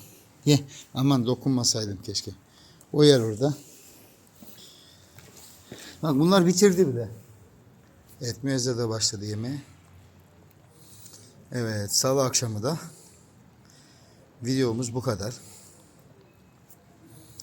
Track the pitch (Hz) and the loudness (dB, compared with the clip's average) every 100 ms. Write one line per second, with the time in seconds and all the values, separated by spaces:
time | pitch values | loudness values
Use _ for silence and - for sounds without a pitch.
0 | - - - - 143 143 - - - 131 | -14 -20 -20 -4 2 2 2 -18 -12 -2
1 | 139 135 117 123 139 127 117 113 107 95 | 2 2 0 -2 0 0 0 -2 -4 -10
2 | - 98 - 92 _ - - - - 147 | -8 -8 -8 -14 _ -20 -20 -20 -4 6
3 | 147 135 113 107 139 139 - - - - | 8 8 4 -2 -2 -4 -10 -20 -20 -20
4 | - - - - - - - - - - | -20 -20 -20 -20 -20 -20 -20 -20 -20 -20
5 | - - - - - - - - - - | -20 -20 -20 -20 -20 -20 -20 -20 -18 -8
6 | 160 135 165 196 175 180 208 180 160 120 | -2 2 4 6 4 6 4 6 2 0
7 | 110 - - - - - - - - - | -6 -12 -20 -20 -20 -20 -20 -20 -20 -20
8 | - - 123 107 135 135 120 117 117 110 | -20 -14 -10 -8 -4 -2 -2 -2 -2 -2
9 | - 101 104 107 120 143 - - - - | -4 -4 -8 -8 -8 -10 -12 -20 -20 -20
10 | - - _ - - - - - - - | -20 -20 _ -20 -20 -20 -20 -20 -20 -20
11 | - - - - - 127 113 107 101 - | -20 -20 -20 -20 -12 -6 -4 -4 -2 0
12 | 131 139 127 - 120 107 120 165 - - | 2 2 2 0 -2 -4 -4 -6 -8 -20
13 | - - - - - - - - - - | -20 -20 -20 -20 -20 -20 -20 -20 -20 -20
14 | - - - - 117 131 127 113 120 123 | -20 -20 -20 -12 -4 0 0 -2 -4 -6
15 | 120 98 104 120 - - - - - - | -4 -4 -6 -12 -18 -20 -20 -20 -20 -20
16 | - - - _ - - - - - - | -20 -20 -20 _ -20 -20 -20 -20 -20 -20
17 | - - - - | -20 -20 -20 -20